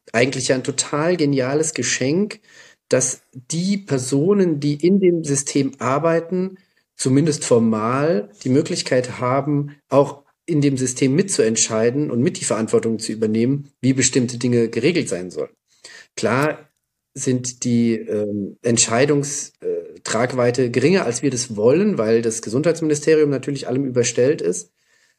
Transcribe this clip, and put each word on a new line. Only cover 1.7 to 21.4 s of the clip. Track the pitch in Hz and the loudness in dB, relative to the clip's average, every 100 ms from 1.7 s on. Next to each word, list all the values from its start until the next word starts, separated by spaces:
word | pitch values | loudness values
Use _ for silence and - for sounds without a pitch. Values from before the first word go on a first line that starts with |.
Geschenk, | - 117 - 127 170 208 - _ - - _ - | -2 -4 -2 0 0 -2 -6 _ -20 -20 _ -2
dass | 127 - - _ | 0 0 -6 _
die | 131 - 160 190 202 | -20 -8 -4 0 -2
Personen, | - 139 127 139 165 202 180 147 | -2 -4 0 0 2 4 2 2
die | 147 | -2
in | 147 175 196 | 0 2 4
dem | 185 170 | 4 2
System | 151 139 - 143 135 - | 0 -2 0 0 0 -2
arbeiten, | 123 143 165 165 165 185 185 190 _ _ _ - | -2 0 2 0 0 -4 -4 -8 _ _ _ -6
zumindest | 135 135 151 147 | 0 2 2 0
formal | - 120 113 107 113 131 156 190 - - | 2 4 4 2 0 0 0 -2 -4 -8
die | 135 | 0
Möglichkeit | 135 160 175 - 127 123 - | 2 2 -4 0 0 0 -4
haben, | 123 135 139 143 143 - - | -2 -2 0 -2 -2 -10 0
auch | 135 139 - _ _ | 2 2 -2 _ _
in | - 156 | -2 2
dem | 143 131 | 2 0
System | 127 - 135 | -4 0 0
mitzuentscheiden | 139 202 - 113 160 - 110 120 139 151 | 2 0 2 2 2 0 2 0 0 -2
und | 120 | 0
mit | 156 - | 0 -2
die | |
Verantwortung | - 110 113 117 113 110 | -4 -2 2 0 0 -4
zu | - | -6
übernehmen, | 110 110 110 123 143 143 - | -4 0 2 2 0 -4 -4
wie | 127 | 0
bestimmte | 131 113 135 120 120 | 2 2 2 -2 -2
Dinge | 127 120 113 | 0 2 0
geregelt | 117 139 170 123 | 0 0 0 -2
sein | 92 90 | -6 -8
sollen. | 80 - _ _ _ - - - - | -8 -10 _ _ _ -20 -20 -18 -6
Klar | - 127 151 147 - _ _ _ _ | -2 0 0 -4 -14 _ _ _ _
sind | 139 135 127 123 - | -8 -2 -2 -4 -6
die, | 123 120 117 | -2 2 2
ähm, | 113 - 104 104 104 98 - | 0 -4 -4 -4 -4 -8 -6
Entscheidungs-, | 120 117 - 113 143 143 139 - - _ | -2 0 2 2 2 2 -2 -8 -12 _
äh, | 90 85 85 - | -6 -6 -8 -14
Tragweite | - 110 123 127 120 120 123 | -6 -2 -2 0 0 2 0
geringer, | 127 135 180 | 2 2 2
als | 120 113 | 0 -2
wir | 143 | -2
das | 123 | -4